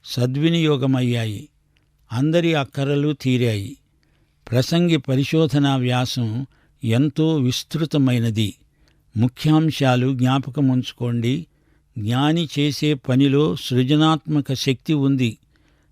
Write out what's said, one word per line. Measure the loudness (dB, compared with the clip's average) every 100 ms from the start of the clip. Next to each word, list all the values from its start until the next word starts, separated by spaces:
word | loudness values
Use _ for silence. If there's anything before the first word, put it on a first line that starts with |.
సద్వినియోగమయ్యాయి. | -10 -4 -2 0 0 2 0 0 0 0 0 -2 -4 -8 -14 _ _ _ _ _ -10
అందరి | -2 0 2 2
అక్కరలు | 0 -4 -4 -2 0 -2
తీరాయి. | -2 0 0 0 -2 -6 -14 _ _ _ _ _ _ -4
ప్రసంగి | -2 0 2 2 0
పరిశోధనా | 0 -2 0 2 2 2 2 0
వ్యాసం | 0 -2 -2 -4 -4 -4 -8 _ _ _
ఎంతో | -2 0 0 0 0 2
విస్తృతమైనది. | 0 -2 -6 -6 -2 2 2 2 0 0 -2 -4 _ _ _ _ _ -2
ముఖ్యాంశాలు | -2 0 2 2 2 0 0 2 0
జ్ఞాపకముంచుకోండి. | 0 0 0 -2 0 0 0 -2 -6 -4 -2 -2 -4 -6 _ _ _ _ -8
జ్ఞాని | -4 0 0 0 -2 -2
చేసే | -2 0 -2
పనిలో | -2 0 2 4 4 0 -2
సృజనాత్మక | -2 0 2 2 2 0 -2 -2 -2
శక్తి | -4 -2 -4 -2
ఉంది. | 0 0 0 0 -4 _ _ _ _ _